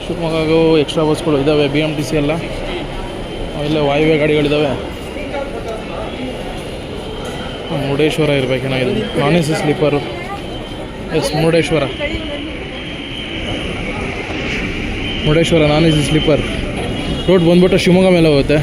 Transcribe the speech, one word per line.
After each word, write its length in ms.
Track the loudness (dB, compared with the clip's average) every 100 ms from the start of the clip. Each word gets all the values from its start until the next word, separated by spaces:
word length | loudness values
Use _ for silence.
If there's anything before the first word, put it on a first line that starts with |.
ಶಿವಮೊಗ್ಗಗೂ 540 | -6 -4 -2 0 2 4 6 4
ಎಕ್ಸ್ಟ್ರಾ 220 | 2 0 0
ಬಸ್ಗಳು 260 | 0 2 2
ಇದ್ದಾವೆ, 220 | 4 2 2
ಬಿ 60 | 2 0
ಎಮ್ 80 | -2
ಟಿ 80 | -2
ಸಿ 60 | 0
ಎಲ್ಲ, 120 | 0 -2 -4 -6 -6 -6 -6 -8 -8 -8 -8 -8 -6 -4 -2
ಇಲ್ಲೇ 140 | 2 2
ವಾಯುವ್ಯ 280 | 4 4 4
ಗಾಡಿಗಳಿದ್ದಾವೆ. 480 | 4 2 2 2 2 0 -6 -8 -10 -8 -8 -6 -6 -6 -8 -8 -8 -8 -8 -8 -8 -8 -8 -8 -8 -10 -10 -10 -8 -8 -8 -8 -8 -10 -6 -4
ಮುರುಡೇಶ್ವರ 460 | -2 2 2 2 2 2
ಇರ್ಬೇಕೇನೋ 360 | 0 0 0 0
ಇದು, 80 | 0 0 -2 0
ನಾನ್ 160 | 2 2
ಎ 20 |
ಸಿ 120 | 2 0
ಸ್ಲೀಪರು. 380 | 0 2 2 0 -2 -8 -8 -8 -8 -10 -10 -10 -10 -10 -4 -2
ಎಸ್, 120 | -2 0
ಮುರುಡೇಶ್ವರ, 440 | 2 2 2 0 0 -4 -4 -4 -6 -8 -8 -10 -10 -10 -10 -10 -10 -10 -8 -6 -6 -6 -6 -6 -6 -6 -6 -6 -6 -6 -4 -4 -4 -4 -4 -4 -4 -2
ಮುರುಡೇಶ್ವರ 380 | 2 4 4 4 4
ನಾನ್ 140 | 4 4
ಎ 20 | 4
ಸಿ 80 | 2
ಸ್ಲೀಪರ್. 320 | 2 2 2 2 -2 -4 -4 -4 -4 -4 -4 4
ರೂಟ್ 160 | 4 6
ಬಂದ್ಬಿಟ್ಟು 280 | 6 6 4
ಶಿವಮೊಗ್ಗ 260 | 6 6 6 6
ಮೇಲೆ 120 | 6
ಹೋಗುತ್ತೆ 260 | 4 4 2